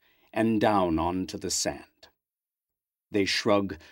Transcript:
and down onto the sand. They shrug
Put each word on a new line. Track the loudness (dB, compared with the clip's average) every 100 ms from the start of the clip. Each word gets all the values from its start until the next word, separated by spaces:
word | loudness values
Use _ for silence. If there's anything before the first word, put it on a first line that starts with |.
| _ _ _
and | -2 0 2
down | 2 2 2 0
onto | -2 -4 -6 -8
the | -6
sand. | -4 -4 -6 -16 _ -20 _ _ _ _ _ _ _ _ _ _
They | 0 0
shrug | 0 2 2 2 -8 -14